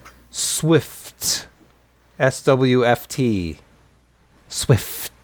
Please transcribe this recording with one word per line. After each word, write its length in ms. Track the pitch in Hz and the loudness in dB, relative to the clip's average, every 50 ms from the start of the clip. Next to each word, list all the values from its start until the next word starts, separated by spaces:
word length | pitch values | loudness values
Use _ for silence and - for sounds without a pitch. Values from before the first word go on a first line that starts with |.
| - - - _ _ _ | -20 -20 -20 _ _ _
Swift. 1160 | - - - - - - - 156 165 139 - - - - - - - _ - - - - - - _ _ _ _ _ _ _ _ _ _ _ _ _ - | -10 -8 -6 -6 -4 -2 2 2 2 2 2 -2 -10 -20 -20 -20 -14 _ -6 -6 -6 -6 -8 -14 _ _ _ _ _ _ _ _ _ _ _ _ _ 0
S 240 | 143 135 - - | 0 0 0 0
W 420 | - 147 135 127 131 127 127 127 120 | 2 2 4 4 4 4 4 4 4
F 220 | 120 120 - - - | 2 2 0 -2 -6
T. 500 | - - 131 117 107 95 87 80 73 - - _ _ _ _ _ _ _ _ _ _ _ _ _ _ _ _ - | -4 -2 0 0 0 -2 -2 -6 -8 -12 -16 _ _ _ _ _ _ _ _ _ _ _ _ _ _ _ _ -12
Swift. 640 | - - - - 127 98 - - - - - - - _ | -10 -4 2 2 2 2 2 -4 -10 -12 -12 -14 -16 _